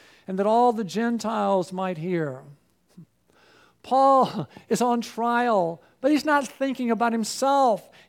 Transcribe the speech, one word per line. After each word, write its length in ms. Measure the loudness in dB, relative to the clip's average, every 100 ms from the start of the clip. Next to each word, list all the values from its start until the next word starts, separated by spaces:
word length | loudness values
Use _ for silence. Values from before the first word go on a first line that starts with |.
| -20 _ -10
and 100 | -2
that 80 | 0
all 280 | 4 2
the 100 | 2
Gentiles 880 | -4 -4 -2 -2 -4 -2 0 0 -2
might 240 | -4 -6 -6
hear." 460 | -4 -4 -4 -8 -16 -20 _ _ _ -20 -20 _ _ _ _ _ _ _
Paul 680 | -2 4 6 6 2 -2 -10 -12
<laughs> 120 | _
is 100 | -2
on 220 | 0 0
trial, 800 | -4 -4 -2 0 2 0 0 -6 _ _
but 100 | 0
he's 120 | 0
not 240 | 2 0 0
thinking 440 | -6 -6 -4 -2
about 220 | 0 0
himself. 760 | -2 -4 -2 0 4 2 0 -6 -20